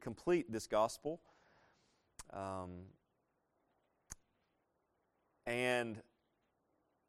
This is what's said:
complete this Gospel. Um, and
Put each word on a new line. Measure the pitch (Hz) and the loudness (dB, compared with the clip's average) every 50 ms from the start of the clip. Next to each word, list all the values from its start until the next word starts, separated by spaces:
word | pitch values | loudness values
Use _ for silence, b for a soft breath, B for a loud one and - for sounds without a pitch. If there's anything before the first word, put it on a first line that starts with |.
complete | - 123 110 - - 170 180 165 117 113 | -6 -8 -8 -2 2 4 4 4 2 0
this | 110 107 - | -2 -4 -2
Gospel. | - 110 107 110 120 - - - 147 165 - _ b b b b b b b b b b b b b b b b b _ - - - | 2 4 4 4 4 2 -2 -6 -6 -6 -8 _ b b b b b b b b b b b b b b b b b _ -18 -14 -12
Um, | - 98 98 95 95 95 90 90 90 90 92 95 - _ _ _ _ _ _ _ _ _ _ _ _ _ _ _ _ _ _ _ _ _ _ - - - _ _ _ _ _ _ _ _ _ _ _ _ _ _ _ _ _ _ _ _ _ _ _ _ - | -8 -8 -6 -4 -4 -6 -6 -6 -8 -10 -12 -14 -18 _ _ _ _ _ _ _ _ _ _ _ _ _ _ _ _ _ _ _ _ _ _ -18 -18 -18 _ _ _ _ _ _ _ _ _ _ _ _ _ _ _ _ _ _ _ _ _ _ _ _ -4
and | 120 120 120 127 127 123 123 117 113 104 - - _ _ _ _ _ _ _ _ _ _ _ _ _ _ _ _ _ _ _ _ | -2 0 2 4 4 4 4 2 0 -4 -8 -12 _ _ _ _ _ _ _ _ _ _ _ _ _ _ _ _ _ _ _ _